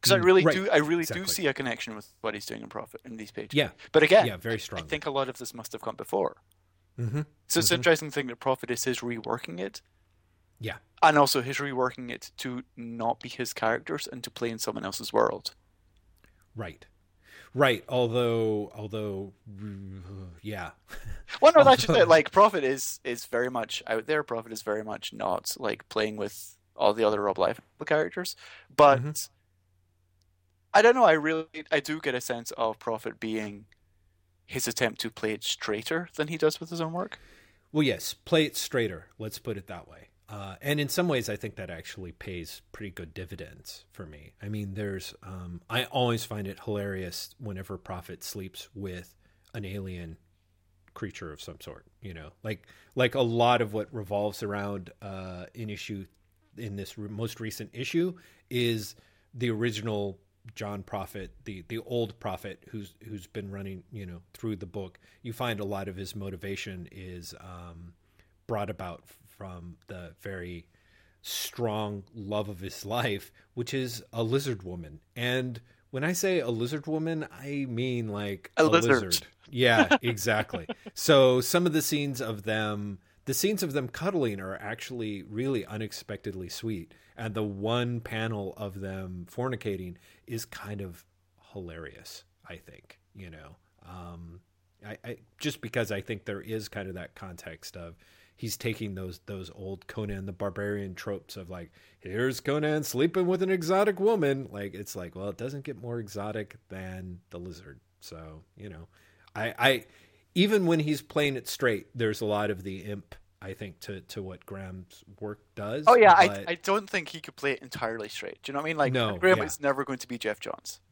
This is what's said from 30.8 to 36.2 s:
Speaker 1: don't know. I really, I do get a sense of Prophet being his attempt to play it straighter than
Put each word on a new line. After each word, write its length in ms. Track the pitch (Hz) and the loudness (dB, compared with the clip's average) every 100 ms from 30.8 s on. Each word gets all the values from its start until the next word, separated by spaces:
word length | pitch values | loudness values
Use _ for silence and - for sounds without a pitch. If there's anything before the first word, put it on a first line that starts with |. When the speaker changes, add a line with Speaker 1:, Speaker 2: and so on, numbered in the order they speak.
Speaker 1:
don't 100 | 220 247 | 10 10
know. 80 | |
I 100 | 226 | 8
really, 320 | 160 151 160 160 156 151 | 8 4 0 -2 -10 0
I 80 | 151 | 0
do 200 | 139 156 | 0 -2
get 140 | 151 | 0
a 80 | 123 | -2
sense 300 | - 120 117 | -2 -6 -6
of 260 | - 113 110 | -2 -2 -2
Prophet 420 | - 110 110 113 | -4 -4 -6 -6
being 460 | 113 110 107 101 107 _ _ _ _ _ _ _ _ | -4 -2 -4 -8 -18 _ _ _ _ _ _ _ _
his 220 | 131 120 | -4 -4
attempt 340 | 110 120 - | 0 0 0
to 80 | 113 | -8
play 240 | - 110 | -4 -4
it 100 | 104 | -4
straighter 640 | - - - 104 113 165 175 | -4 -4 -2 -4 -2 -4 -6
than 120 | - | -4